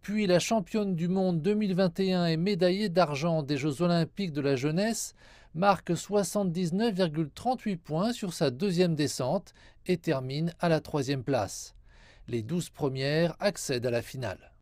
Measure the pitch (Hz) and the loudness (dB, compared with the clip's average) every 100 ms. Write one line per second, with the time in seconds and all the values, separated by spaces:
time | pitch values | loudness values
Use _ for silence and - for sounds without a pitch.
0 | - 214 202 180 - 226 180 220 202 175 | -4 -2 4 4 4 0 0 -2 0 0
1 | 175 190 185 170 151 208 214 180 190 175 | 0 0 2 2 0 0 2 2 2 2
2 | 190 185 170 160 180 202 180 185 214 170 | 0 2 2 2 0 2 2 2 0 2
3 | 165 143 165 160 139 147 151 135 175 170 | 2 2 0 0 0 0 0 0 2 2
4 | 160 - 196 143 139 135 139 156 214 226 | 0 -2 -4 0 0 2 2 0 0 -2
5 | - - - - - 156 196 185 - 170 | -8 -12 -20 -20 -14 0 2 2 0 -4
6 | - 202 190 208 190 165 180 180 233 185 | 0 0 0 0 -2 0 -2 0 0 0
7 | 185 151 156 - 240 254 226 185 - 156 | 0 0 -4 -4 -4 -2 -2 -6 -4 -2
8 | 214 240 196 - 151 123 202 170 180 156 | -2 -2 -6 0 0 0 0 2 2 2
9 | 143 - 127 185 - - - - - 180 | 0 0 -2 -2 -4 -20 -20 -18 -4 -2
10 | - 135 127 143 165 - 175 160 143 151 | 0 -2 -2 -4 -4 -2 2 2 0 -2
11 | 131 139 120 131 98 - - - - - | -2 -2 0 0 0 -6 -14 -18 -20 -20
12 | - - - 120 110 175 160 - 143 131 | -20 -20 -6 -6 -2 -4 -4 -4 -4 -2
13 | 135 156 170 - 202 - - 127 120 117 | 0 2 0 0 -2 -2 -4 -2 0 -2
14 | 120 131 120 90 - _ | -4 -8 -8 -10 -16 _